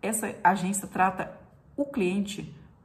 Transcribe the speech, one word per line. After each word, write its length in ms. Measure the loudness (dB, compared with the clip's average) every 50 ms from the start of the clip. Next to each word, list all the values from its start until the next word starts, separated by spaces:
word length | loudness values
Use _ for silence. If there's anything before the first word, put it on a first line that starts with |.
Essa 340 | -2 -2 -2 -2 -2 -4 -6 4
agência 460 | 4 4 4 6 2 0 0 -2 -4 -4
trata 500 | 2 2 2 2 2 0 -6 -6 -8 -16 -20 -20 -20 -20 -20 -14 -4
o 80 | -4 -4
cliente 720 | -2 0 0 2 2 2 0 0 -2 -4 -8 -10 -10 -14 -18 -20 -20 -20 -20